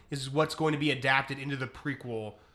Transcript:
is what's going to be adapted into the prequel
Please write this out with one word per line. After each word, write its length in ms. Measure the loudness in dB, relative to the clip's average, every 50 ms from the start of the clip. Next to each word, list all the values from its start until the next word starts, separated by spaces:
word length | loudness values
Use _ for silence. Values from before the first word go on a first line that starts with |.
| -10 -8
is 180 | -6 -6 -6 0
what's 260 | 2 2 2 2 2
going 180 | 2 2 2
to 60 | 2 2
be 120 | 2 0
adapted 480 | 0 2 4 4 4 4 4 0 -6 -6
into 180 | -4 -6 -4
the 100 | -4 -4 -6
prequel 680 | -8 -8 -8 -8 -8 -6 -8 -6 -6 -6 -6 -8 -10 -14 -20 _